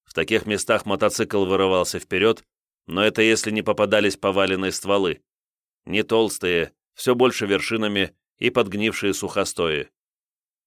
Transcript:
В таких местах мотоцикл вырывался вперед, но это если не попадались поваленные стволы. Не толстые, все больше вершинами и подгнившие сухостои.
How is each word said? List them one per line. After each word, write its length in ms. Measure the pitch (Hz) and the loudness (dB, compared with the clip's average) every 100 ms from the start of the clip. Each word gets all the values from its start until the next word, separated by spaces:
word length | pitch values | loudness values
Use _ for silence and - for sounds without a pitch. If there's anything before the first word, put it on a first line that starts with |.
В 100 | _ | _
таких 320 | - - 110 107 | -6 0 0 0
местах 400 | 101 - 107 107 | -4 0 0 0
мотоцикл 600 | 98 104 - 107 104 92 | 0 0 0 -2 0 0
вырывался 540 | 95 95 92 85 87 | 2 2 2 0 -6
вперед, 440 | - 92 110 113 _ _ _ _ - | -4 0 2 0 _ _ _ _ -8
но 160 | 87 | 0
это 180 | 107 113 | 0 4
если 300 | 110 110 110 | 2 2 0
не 100 | 107 | -2
попадались 560 | 107 104 101 104 104 - | -2 0 2 2 2 0
поваленные 540 | 101 95 95 92 95 | -2 0 0 0 -2
стволы. 500 | - 95 101 90 73 _ _ _ _ _ _ - | -4 0 0 0 -4 _ _ _ _ _ _ -4
Не 180 | 101 | -2
толстые, 720 | - 113 107 - 90 87 78 _ _ | 0 2 2 0 -2 0 -2 _ _
все 220 | - 127 123 | -6 0 4
больше 300 | 127 - 101 | 2 2 -2
вершинами 720 | 98 - 113 107 101 92 _ _ - | -2 -2 -4 -2 -2 -2 _ _ -4
и 120 | 120 | -2
подгнившие 640 | 127 98 104 107 - 101 | 0 -2 -2 -2 -2 -2
сухостои. 760 | 87 92 101 92 - 85 73 71 _ _ _ _ _ _ _ | -2 -4 -4 -4 -2 -2 -2 -6 _ _ _ _ _ _ _